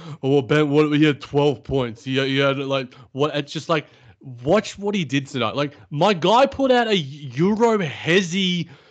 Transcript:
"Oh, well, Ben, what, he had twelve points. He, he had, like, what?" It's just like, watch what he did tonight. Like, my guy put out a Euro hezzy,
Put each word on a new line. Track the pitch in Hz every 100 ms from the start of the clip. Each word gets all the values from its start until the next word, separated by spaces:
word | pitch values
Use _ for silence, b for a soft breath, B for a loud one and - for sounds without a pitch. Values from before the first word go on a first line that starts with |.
| 165 147
"Oh, | 135
well, | 143
Ben, | 120 151 151
what, | 143 151
he | 147
had | 151 143
twelve | - 143 147 135 -
points. | 135 120 107 131
He, | 131 135
he | 135
had, | 139 135
like, | 135 139 127 - B
what?" | 131 147 147
It's | 143
just | 160 -
like, | 160 - b b b 135 120
watch | 127 208 - -
what | 202 202
he |
did | 135 139 135
tonight. | 131 110
Like, | 117 143 - B
my | 147 196
guy | 180 175 233 277
put | 277 269
out | 247 226
a | 202
Euro | 135 143 143 117 185 214 233 220
hezzy, | 156 110 156 185 175 190 185 175 156 B B